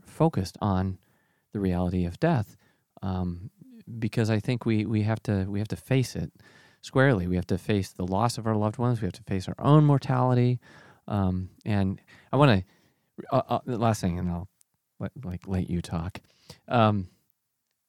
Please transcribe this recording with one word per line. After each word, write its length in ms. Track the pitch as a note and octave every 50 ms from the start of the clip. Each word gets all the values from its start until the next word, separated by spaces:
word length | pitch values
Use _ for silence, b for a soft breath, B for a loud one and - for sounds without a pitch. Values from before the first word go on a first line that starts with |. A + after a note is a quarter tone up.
| -
focused 540 | - - - D#3 E3 - - F#2 - - -
on 380 | - G#2 F#2+ F#2 F#2+ F#2+ F#2+ - _ _ _ _ _ _ _ _ _ _ -
the 80 | A2
reality 440 | G2 F#2+ F2+ F2 F2+ F2+ F2 F2+ F2+
of 160 | E2+ F2 -
death, 360 | - D#3+ E3+ B2 G#2+ - - _ _ _ _ _ _ _ _ -
um, 480 | - F#2+ F#2 F#2 F2+ F2+ F2 E2+ F2+ A#2+ - - - C4 B3+ A3+ - - A2+ A#2
because 300 | A2 A2 - - A2+ G#2+
I 120 | A2 G#2+
think 260 | G#2 - B2+ A#2 -
we, 180 | A#2 A2+ G#2+ G#2+
we 180 | F#2+ A2+ G#2+ G#2+
have 200 | G#2+ A2+ G#2+ -
to, 240 | - G#2 G2 F#2+ G2
we 100 | G2+ G2+
have 80 | G#2 G#2+
to 80 | -
face 400 | - - - C3 C3+ B2+ - -
it 160 | - E2+ - - - b b b b b b b b b
squarely. 440 | - - C3+ C3 C#3 C3 G2 F2 F2
We 80 | F#2
have 100 | F2+ E2+
to 120 | - G#2 F2+
face 340 | - - A2 G2+ F#2 - -
the 140 | - F2+
loss 320 | F2+ F#2+ G2 A2+ A#2+ A#2 -
of 80 | A2
our 100 | A2+ A2
loved 200 | G#2+ G#2 G#2+ G#2
ones. 240 | - A#2 B2 B2 A2
We 60 | A2
have 60 | F#2 F2
to 80 | - -
face 260 | - G2+ F#2+ F#2 -
our 60 | - -
own 240 | - C3+ C#3+ D#3 D3+
mortality. 760 | D3 C#3+ C3+ - - C3+ B2+ B2+ B2+ B2+ B2 B2 B2 B2 A#2+ b b b b b b b b b -
Um, 420 | G#2+ G#2 G2 F#2 F#2 F#2 F#2 F2+ - _ -
and 360 | - G#2+ G2+ G2 F#2+ G2 - _ b b b b b b
I 40 |
wanna, 280 | C3 D3 C#3+ A2+ F#2+ F#2 - _ _ _ _ _ _ _ _ _ - - - -
uh, 100 | B2+ - -
uh, 100 | A#2+ A#2 -
the 140 | - B2+ G#2+
last 220 | A2+ A2+ A2 -
thing, 180 | - F#2+ F2 F2+
and 100 | F2+ F2
I'll 200 | F2 F2 F2 - _ _ _ _ _ _ _ _ _ -
let, 140 | - F#2+ - - B2
like, 220 | F2+ F2+ F2+ -
let 240 | - G2 F#2 F2+ -
you 100 | - F2
talk. 400 | E2 - - E2+ D#2+ F#2 - - - b b b b b b b b b
Um, 400 | C3+ A#2+ A2+ G#2+ G#2+ G#2 F#2 F#2 _ _ _ _ _ _ _ _ _ _ _ _ _ _ _